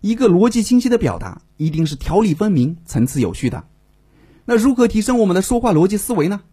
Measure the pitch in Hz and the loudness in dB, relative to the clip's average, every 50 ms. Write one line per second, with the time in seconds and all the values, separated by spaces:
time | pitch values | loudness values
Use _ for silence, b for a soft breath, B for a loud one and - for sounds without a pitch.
0 | - 202 226 226 262 220 175 175 208 247 233 240 214 - 247 247 233 254 233 226 | -2 -4 -2 2 2 4 4 6 4 2 2 0 0 2 2 2 2 2 0 0
1 | 208 139 87 82 - 92 - - _ _ _ _ 151 160 151 156 165 151 147 131 | 0 -2 -4 -4 -10 -12 -14 -16 _ _ _ _ -4 -4 0 0 -2 -2 -4 -6
2 | - - 151 196 226 208 151 - 208 214 196 147 123 151 170 165 - - - 117 | -6 -2 0 0 2 0 0 0 0 0 2 2 0 0 -2 -8 -14 -6 -2 -2
3 | 113 131 - 143 120 90 - - - 123 - 85 80 _ _ _ _ _ _ _ | -2 -2 0 -2 -4 -4 -4 -4 -6 -6 -6 -6 -14 _ _ _ _ _ _ _
4 | b b b b b b b b b b 240 233 208 277 262 240 247 233 - 214 | b b b b b b b b b b 0 2 2 2 2 2 0 2 2 -2
5 | 208 254 254 240 220 196 175 185 190 - 247 240 226 247 190 151 165 190 202 208 | -2 0 0 0 2 2 2 0 0 0 -2 -2 0 2 2 2 2 2 0 -2
6 | - - 247 196 147 170 202 202 - _ | -4 -4 -2 -2 -2 -2 -2 -6 -10 _